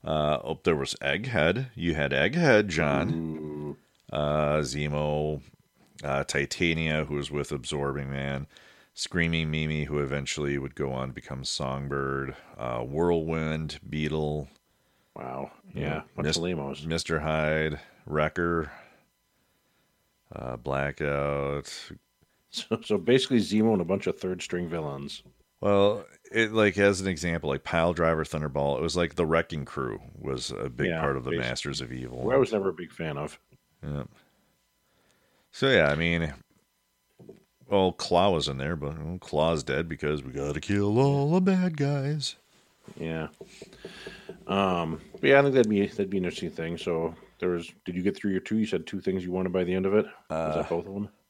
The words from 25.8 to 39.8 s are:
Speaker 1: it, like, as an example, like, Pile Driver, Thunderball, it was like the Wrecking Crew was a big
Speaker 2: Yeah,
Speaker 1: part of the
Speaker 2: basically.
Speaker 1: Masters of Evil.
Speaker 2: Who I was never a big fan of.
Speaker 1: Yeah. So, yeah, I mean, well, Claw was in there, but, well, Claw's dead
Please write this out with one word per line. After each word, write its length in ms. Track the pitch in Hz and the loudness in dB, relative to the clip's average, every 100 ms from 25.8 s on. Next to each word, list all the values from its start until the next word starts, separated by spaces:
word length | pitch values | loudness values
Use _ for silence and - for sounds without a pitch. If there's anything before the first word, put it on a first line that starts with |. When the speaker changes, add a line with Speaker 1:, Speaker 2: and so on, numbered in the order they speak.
| 101 107 - - - | 4 2 -6 -20 -4
Speaker 1:
it, 200 | 110 110 | 2 2
like, 260 | 110 104 95 | 6 4 8
as 220 | 101 92 | 6 6
an 60 | 95 | 0
example, 440 | 82 87 82 78 | 0 0 0 0
like, 140 | 69 | -2
Pile 280 | - 85 85 | 0 2 2
Driver, 320 | 85 82 80 | 4 2 2
Thunderball, 540 | 78 78 76 71 71 67 | 0 -2 -2 0 0 0
it 40 | |
was 140 | 80 85 | 0 0
like 180 | 85 | 0
the 120 | - 82 | 0 2
Wrecking 400 | 82 85 78 67 | 2 2 -4 -6
Crew 340 | - 64 52 - - | -6 -6 -6 -10 -10
was 320 | 69 65 62 | -6 -4 -6
a 180 | 53 69 | -6 -8
big 180 | 60 71 | -2 -2
Speaker 2:
Yeah, 120 | 82 | 0
Speaker 1:
part 160 | 76 67 | 0 0
of 80 | |
the 60 | 62 | -2
Speaker 2:
basically. 180 | 82 60 | -2 -2
Speaker 1:
Masters 320 | 64 71 67 | -4 -4 -6
of 120 | 64 | -6
Evil. 300 | 123 127 62 | -8 -8 -4
Speaker 2:
Who 100 | - | 0
I 40 | 135 | 4
was 140 | 123 | 4
never 180 | 104 95 | 2 0
a 20 | |
big 180 | 87 85 | -4 -12
fan 240 | - 82 71 | -8 -6 -6
of. 200 | 76 - _ _ _ _ | -8 -10 _ _ _ _
Speaker 1:
Yeah. 200 | 69 73 65 - _ _ _ _ _ _ _ _ _ _ _ _ _ | -8 -8 -8 -14 _ _ _ _ _ _ _ _ _ _ _ _ _
So, 180 | - 135 | -2 4
yeah, 200 | 120 76 | 6 6
I 60 | 73 | 4
mean, 360 | 85 85 80 71 _ _ _ _ _ _ _ _ - - _ _ - | 2 2 0 -6 _ _ _ _ _ _ _ _ -20 -20 _ _ 0
well, 240 | 101 92 | 4 4
Claw 380 | - - 87 98 | 2 2 6 6
was 180 | 85 73 | 4 0
in 80 | 67 | -2
there, 180 | 71 | -4
but, 240 | 82 71 80 | -2 -4 -6
well, 200 | 76 90 | -8 -8
Claw's 440 | - 76 80 82 | -4 2 2 2
dead 240 | 67 67 | 0 -2